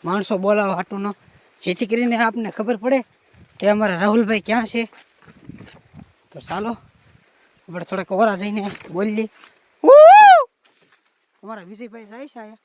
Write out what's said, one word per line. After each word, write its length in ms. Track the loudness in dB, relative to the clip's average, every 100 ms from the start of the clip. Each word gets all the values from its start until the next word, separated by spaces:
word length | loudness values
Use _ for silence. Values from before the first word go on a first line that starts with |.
| -6
માણસો 280 | -6 -4 -4
બોલાવવા 340 | -2 -2 -2 -6
હાટુનો, 320 | -10 -10 -10 -12 _ _ _ _
જેથી 280 | -8 -6 -4
કરીને 260 | -4 -2 -2
આપને 320 | -4 -4 -10 -8
ખબર 200 | -8 -6
પડે 160 | -2 -4 -4 _ _ _ -20 _
કે 60 | -4
અમારા 300 | -2 -2 -2
રાહુલભાઈ 440 | -2 0 -2 -4 -4
ક્યાં 220 | -4 -4
છે. 100 | -8 -10 -16 _ _ -20 -20 -20 -20 -20 -20 _ -20 -20 _ _
તો 80 | -20 -12
ચાલો 240 | -10 -8
આપણે 1120 | -12 -16 _ _ _ _ _ _ _ -16 -14 -10
થોડાક 220 | -10 -6
ઓરા 300 | -2 -2 -2
જઈને 220 | -8 -8 -10 -14 -14
બોલીએ. 300 | -8 -6 -6 -8 _ -20 _ _ _
ઉ! 100 | 6 10 10 10 10 6 4 _ _ _ _ _ _ _ _ _
અમારા 280 | -18 -18 -18
વિજયભાઈ 400 | -20 -20 -20 -20
જાય 180 | -20 -20
છે 60 | -20
અહીંયા 200 | -20 -20